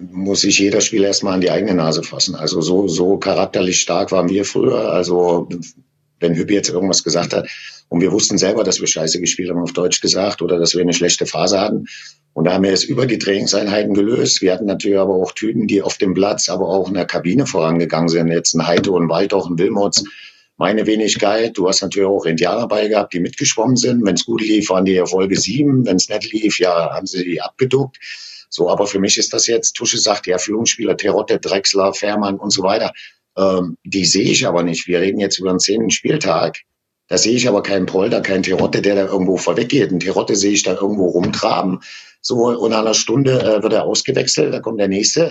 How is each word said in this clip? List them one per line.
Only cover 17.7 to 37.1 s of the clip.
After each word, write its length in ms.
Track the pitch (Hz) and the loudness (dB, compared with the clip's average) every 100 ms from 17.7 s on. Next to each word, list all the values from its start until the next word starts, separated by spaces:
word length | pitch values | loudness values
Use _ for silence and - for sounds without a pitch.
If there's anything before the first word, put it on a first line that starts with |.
| 85 82 80 82 | 0 0 0 2
sind. 200 | 82 82 | 2 2
Jetzt 260 | 85 - | 0 0
ein 120 | 82 78 | 0 2
Heito, 300 | 85 101 90 | 2 2 2
ein 120 | 82 | 2
Waldauch, 400 | 82 98 98 85 | 0 0 0 -2
ein 100 | 85 | 0
Wilmots, 460 | 98 107 101 - - - - - _ - | 0 2 0 0 -4 -10 -20 -20 _ -4
meine 300 | 85 107 104 | 0 0 2
Wenigkeit. 720 | 107 104 - 104 110 113 104 | 2 0 0 0 2 0 0
Du 120 | 92 | 0
hast 140 | 95 | 0
natürlich 260 | 95 98 95 | -2 0 2
auch 160 | 98 | 2
Indianer 420 | 82 82 90 107 117 | 0 0 0 0 -2
bei 220 | 107 107 | 0 0
gehabt, 240 | 107 87 | 0 0
die 80 | 87 | -2
mitgeschwommen 560 | 87 - - - 117 123 | -4 -2 -2 0 2 2
sind. 280 | 127 120 | 2 2
Wenn's 200 | 104 87 | 2 0
gut 160 | - 113 | 0 -2
lief, 300 | 110 107 98 | 2 2 2
waren 140 | 92 | 2
die 120 | 95 92 | 2 2
Erfolge 400 | 87 92 98 90 | 2 0 0 0
sieben. 480 | 92 127 147 131 113 | 0 0 2 2 2
Wenn's 220 | 92 - | 0 0
nicht 240 | 104 - | -4 -4
lief, 260 | 107 107 - | -2 -2 0
ja, 320 | 90 85 78 | 0 2 0
haben 140 | 76 95 | -4 -6
sie 180 | 92 | -6
die 160 | 90 82 | -4 -4
abgeduckt. 580 | 104 - 131 135 131 - - - - - - | -6 -4 0 0 -2 -8 -18 -16 -18 -20 -10
So, 180 | - 87 | -2 0
aber 180 | 95 101 | 2 0
für 120 | 98 | 0
mich 180 | 101 110 | 0 0
ist 140 | 104 | 0
das 140 | 113 - | 0 0
jetzt, 280 | 117 - | 0 0
Tusche 240 | - 113 117 | -2 -2 0
sagt, 280 | 107 104 - | 0 0 0
ja, 120 | 90 | -2
Führungsspieler, 580 | - 107 113 - 101 87 | -2 -2 -2 0 -2 0
Terodde, 420 | 101 92 107 104 | 0 0 0 -2
Drexler, 540 | 90 98 - 98 95 | 0 -2 0 2 0
Fährmann 440 | 95 104 107 101 98 | 0 -2 -2 -2 -2
und 140 | 101 | -2
so 120 | 101 | 0
weiter. 280 | 92 110 107 - - - _ - | 0 0 -2 -6 -18 -20 _ 0
Ähm, 400 | 95 92 87 82 | 2 2 -2 -6
die 200 | 92 98 | -6 -2
sehe 260 | 92 95 107 | 0 2 2
ich 160 | 98 107 | 2 2
aber 180 | 85 | 0
nicht. 240 | 85 80 - | 0 -2 -2
Wir 120 | 87 | 0
reden 200 | 95 107 | 0 0
jetzt 180 | 98 - | -2 -2
über 120 | 92 | -2
den 100 | 90 | 0
zehnten 300 | - 110 113 | 0 0 0
Spieltag. 680 | - - 151 95 82 87 - - _ _ _ | -2 0 0 0 0 -2 -6 -16 _ _ _
Da 100 | - | -4